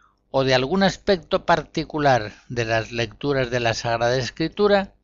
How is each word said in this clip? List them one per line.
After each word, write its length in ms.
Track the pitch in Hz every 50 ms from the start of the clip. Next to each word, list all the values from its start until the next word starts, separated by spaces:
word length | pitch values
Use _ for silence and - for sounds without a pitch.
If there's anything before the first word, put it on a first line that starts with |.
| _ _ _ _ _ _
o 140 | - 135 135
de 100 | 131 131
algún 300 | 127 131 131 170 196 196
aspecto 600 | 185 - - - - 202 175 151 - - 185 -
particular 880 | - 170 160 143 - - 165 151 - - 156 147 143 131 120 107 104 - - _ -
de 160 | 127 117 117
las 260 | 110 113 113 110 107
lecturas 580 | 117 117 117 110 107 - - 143 139 135 131 120
de 120 | 120 123
la 120 | 120 117 110
Sagrada 440 | - - 120 117 117 117 120 123 131
Escritura 760 | 123 110 - - 165 160 - - 208 202 202 196 190 - - _